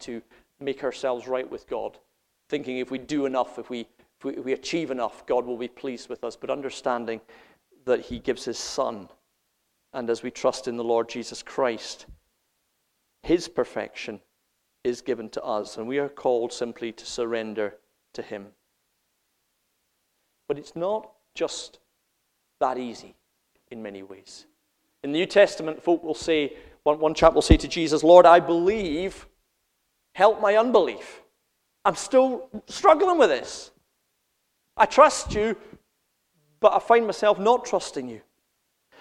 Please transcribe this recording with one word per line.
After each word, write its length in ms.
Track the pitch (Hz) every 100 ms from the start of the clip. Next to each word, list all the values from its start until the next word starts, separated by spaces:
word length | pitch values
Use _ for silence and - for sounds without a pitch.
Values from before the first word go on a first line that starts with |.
to 220 | - 117 - _ _ _
make 240 | 139 135
ourselves 460 | 135 - 131 123 120
right 220 | 127 -
with 180 | 110 -
God, 300 | 117 107 - _ _ _ _ _
thinking 300 | 147 131 127
if 120 | 127
we 60 | 131
do 300 | 123 147 135
enough, 320 | 131 120 -
if 100 | -
we, 120 | 123
if 440 | 113 _ _ _
we, 120 | 139 -
if 60 | 127
we 80 |
achieve 360 | 131 - 170 147
enough, 360 | 127 110 - -
God 180 | 123
will 140 | 120 117
be 100 | 120
pleased 400 | - 139 120 -
with 160 | 131
us, 100 | 117
but 140 | - 123
understanding 720 | 139 135 - 135 120 113 113 - - _ _ _ _
that 160 | - 120
he 180 | - 120
gives 280 | - 120 127
his 120 | 113
son. 520 | - - 123 107 87 _ _ _ _ _ _ _ _
And 160 | 139 117
as 140 | 117
we 80 | 123
trust 360 | - 135 - -
in 120 | 120
the 40 |
Lord 280 | 117 117 117
Jesus 320 | 123 110 113
Christ, 640 | - - 127 110 - - - - _ _ _ _ _ _ _ _ _ _
his 260 | - 170 170
perfection 680 | - 120 117 104 - - 104 _ _ _ _ _ _
is 200 | 127 120
given 260 | - 117 110
to 160 | -
us, 320 | 131 107 104 -
and 100 | 113
we 120 | 139
are 100 | 143
called 460 | - 139 120 117
simply 360 | - 120 - 117
to 120 | 110
surrender 680 | - - 117 117 110 107 104 - _ _ _
to 60 | -
him. 280 | - 104 101 _ _ _ _ _ _ _ _ _ _ _ _ _ _ _ _ _ _ _ -
But 120 | 143
it's 180 | - 165
not 360 | 180 220 - _ _
just 440 | - 165 - - _ _ _ _ _ _ _ _ _
that 160 | 131 127
easy 380 | 123 107 98 _ _ _ _ _ _
in 120 | 117
many 200 | 107 98
ways. 420 | 98 95 92 - - _ _ _ _ _
In 100 | 143
the 60 | 151
New 60 |
Testament, 580 | 190 208 196 - 160 156
folk 220 | - 165
will 100 | 160
say, 380 | 151 - 156 139 - - _
one, 160 | 147 151
one 160 | 156
chap 180 | 160 165
will 80 | 151
say 160 | - 151
to 100 | 143
Jesus, 380 | 175 160 147
"Lord, 220 | 151 180 170
I 120 | 175
believe, 880 | 156 170 180 220 180 151 190 - - _ _ _ _ _ _ _ _
help 300 | - 208 214
my 160 | 202 214
unbelief. 640 | 247 226 143 101 - - _ _ _ _ _ _ 202
I'm 80 |
still 560 | - - 262 262 240 - 214 -
struggling 500 | - 381 311 370 349
with 140 | 208
this. 400 | 123 - - - _ _ _ _ _ _ _ _ _ _ -
I 80 |
trust 480 | 190 - 294 - -
you, 240 | 214 220 208 - - _ _ _ _ _ _ _ _
but 140 | 208
I 60 | 180
find 260 | - 233 220
myself 320 | 185 208 190
not 260 | 208 247
trusting 460 | 240 190 - 147 127
you." 100 | 110 _ _ _ _ _ _ _ _